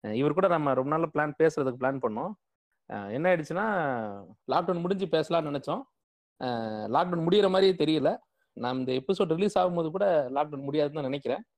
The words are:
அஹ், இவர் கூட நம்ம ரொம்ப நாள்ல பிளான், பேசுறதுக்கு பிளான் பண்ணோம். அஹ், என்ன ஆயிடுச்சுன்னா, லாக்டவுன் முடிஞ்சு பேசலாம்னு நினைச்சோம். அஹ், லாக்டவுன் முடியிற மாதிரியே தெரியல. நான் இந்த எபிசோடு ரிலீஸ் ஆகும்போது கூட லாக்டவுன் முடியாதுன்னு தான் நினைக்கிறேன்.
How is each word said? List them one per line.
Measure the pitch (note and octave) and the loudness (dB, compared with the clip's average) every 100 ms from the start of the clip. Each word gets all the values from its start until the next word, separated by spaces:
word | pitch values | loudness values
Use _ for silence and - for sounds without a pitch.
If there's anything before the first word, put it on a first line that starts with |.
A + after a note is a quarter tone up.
| A2 | -4
அஹ், | |
இவர் | A2 C#3+ | -2 0
கூட | D3+ F#3+ | 2 2
நம்ம | E3+ D3 | 2 2
ரொம்ப | B2+ C3 D#3 | 0 2 0
நாள்ல | E3 | 0
பிளான், | - D3+ C#3+ | 0 -2 2
பேசுறதுக்கு | D#3+ D3+ C3 B2+ | 2 2 -2 0
பிளான் | C3 C#3 | -2 0
பண்ணோம். | B2 A2 E3 G#3+ _ _ _ _ _ | -2 -4 -6 -10 _ _ _ _ _
அஹ், | G#2 G2+ | -10 -6
என்ன | A#2 F3 F3+ | -2 2 2
ஆயிடுச்சுன்னா, | D3 E3 A3 G3 D3+ A#2+ A2 G2+ F#2+ - - | 0 -4 -2 0 -2 -2 -4 -10 -16 -20 -2
லாக்டவுன் | C#3 F3 F3 | 0 0 -2
முடிஞ்சு | F3 F#3+ F#3 | -2 -2 0
பேசலாம்னு | D#3+ D#3 E3+ D3+ | -2 0 -2 -2
நினைச்சோம். | C#3+ C#3 F#3 C#4 _ _ _ _ _ | -6 -4 -6 -6 _ _ _ _ _
அஹ், | B2+ A#2+ A2 G#2+ G#2+ | -4 -4 -4 -6 -2
லாக்டவுன் | C3 F3+ E3+ E3 | 0 0 0 4
முடியிற | G#3 G3 | 4 6
மாதிரியே | F#3 F#3+ | 6 4
தெரியல. | F3+ D3+ D#3 C#3 G3+ _ _ _ | 4 2 2 2 0 _ _ _
நான் | - A#2+ C3 | -8 -4 -4
இந்த | C3 | -2
எபிசோடு | B2+ - F#3+ F#3+ | -4 -2 0 0
ரிலீஸ் | D#3+ G3+ G3+ | 2 2 2
ஆகும்போது | F3+ F3 D#3+ | 2 0 -2
கூட | F3+ G3+ E3 B2+ | 0 2 2 2
லாக்டவுன் | C3+ D3+ D3+ | -2 -2 -4
முடியாதுன்னு | - D3+ D3 D#3 | -4 0 0 -2
தான் | |
நினைக்கிறேன். | C3+ C#3+ B2+ C#3+ A#3 | -4 -4 -4 -4 -6